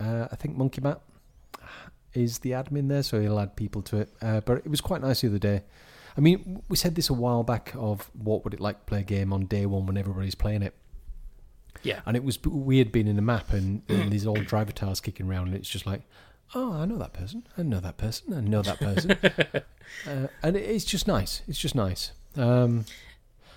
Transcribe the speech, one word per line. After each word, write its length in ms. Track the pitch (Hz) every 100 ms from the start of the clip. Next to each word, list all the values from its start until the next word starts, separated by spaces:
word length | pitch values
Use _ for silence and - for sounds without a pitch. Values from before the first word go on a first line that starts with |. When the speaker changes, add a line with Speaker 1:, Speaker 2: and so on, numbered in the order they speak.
Speaker 1:
uh, 260 | 107 117 117
I 60 | -
think 200 | 147 135
Monkey 240 | 131 135
Matt 200 | 139 147 - - - - - - - - - - -
is 280 | 127 117 117
the 120 | 127
admin 360 | 127 135 143 139
there, 140 | 143
so 180 | 131 110
he'll 180 | 104 104
add 180 | 98 -
people 260 | 104 104
to 160 | - 104
it. 140 | 107 -
Uh, 200 | 113 110
but 180 | 113 123
it 100 | 151
was 120 | 147
quite 200 | - 180
nice 200 | 135 127
the 80 | 117
other 100 | 101
day. 240 | 104 98 - - - - - -
I 40 |
mean, 180 | 156 185
w-, 240 | - 190 -
we 80 | 180
said 180 | 180
this 140 | 165 -
a 60 |
while 280 | 123 123 120
back 300 | 113 113 - 131
of 340 | 107 104 -
what 280 | - 107 107
would 100 | 104
it 60 | 101
like 200 | 101 101
to 40 | -
play 140 | 104
a 40 |
game 280 | 95 98 98
on 140 | 95 92
day 200 | 104 101
one 200 | 98 95
when 100 | 98
everybody's 380 | 98 92 95
playing 280 | - 104 104
it. 120 | 98 - - - - - - - - - - -
Speaker 2:
Yeah. 180 | 127 98 -
Speaker 1:
And 100 | 120
it 80 |
was 120 | 135 -
b-, 140 | 156
weird 400 | 147 135 131 117
being 160 | 117 104
in 100 | 104
the 60 |
map 300 | 110 113 -
and, 300 | 104 95 104 -
and 220 | 98 101
Speaker 2:
<clears throat> 0 |
Speaker 1:
these 140 | 104 107
old 200 | 107 98
driver 260 | 110 104
tires 280 | - 98 95
kicking 280 | - - 92
around, 200 | 92 90
and 80 | 95
it's 120 | -
just 180 | 95 -
like, 160 | 98 - - - - -
"Oh, 180 | 254 254
I 100 | 156 175
know 120 | 220
that 140 | 98
person. 340 | - 95 226 - -
I 40 |
know 180 | 160 95
that 160 | 92 -
person. 360 | 113 - 294
I 60 | 165
know 220 | 101 107
that 160 | 98 -
person." 400 | 101 180 170 185
Speaker 2:
<laughs> 420 | 196 - 156 147 - - - -
Speaker 1:
Uh, 220 | - 139 135 -
and 140 | 156 196
it, 80 |
it's 200 | 208 220
just 220 | - 185 214
nice. 360 | 127 95 - -
It's 140 | 143
just 160 | 139 127
nice. 340 | 95 87 - - - 147
Um, 500 | 120 123 120 117 107 - - - _ - -